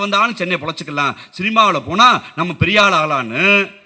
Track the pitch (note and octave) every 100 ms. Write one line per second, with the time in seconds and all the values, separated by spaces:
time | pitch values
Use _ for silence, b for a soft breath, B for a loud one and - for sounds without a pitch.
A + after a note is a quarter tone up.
0 | G3+ G3+ A#3 A3+ F3+ F3 D3+ D#3+ D3+ D3
1 | C#3+ A#2+ B - G3 A3 G#3 D#3+ A#2 F3+
2 | B3 F3+ B - F3 D3+ E3 G#3 G3+ E3+
3 | D#3 C#3 A#2 B2 F#3+ G3+ G3 -